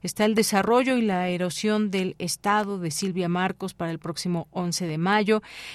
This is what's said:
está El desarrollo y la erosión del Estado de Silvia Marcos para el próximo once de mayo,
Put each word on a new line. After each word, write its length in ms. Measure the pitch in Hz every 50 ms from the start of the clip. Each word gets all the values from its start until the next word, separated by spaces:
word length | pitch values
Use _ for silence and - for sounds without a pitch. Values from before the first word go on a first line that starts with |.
| -
está 240 | 180 - - 214
El 80 | 214 220
desarrollo 600 | 220 214 - 214 196 196 208 233 247 262 262 262
y 60 | 247 226
la 260 | 208 185 180 180 180
erosión 640 | 180 175 180 180 170 - - 214 214 214 214 202
del 260 | 185 196 185 185 - -
Estado 600 | - 170 - - - 208 202 214 214 202 202 190
de 120 | 175 165
Silvia 400 | 147 - 196 190 175 185 180 170
Marcos 420 | 175 180 185 190 185 - 190 185 -
para 200 | - 175 165 165
el 60 | 156
próximo 480 | - 165 170 - - 180 175 170 160 -
once 360 | - 185 180 175 165 - 185
de 120 | 165 156 156
mayo, 440 | 170 190 208 214 214 190 214 214 - - - - - - -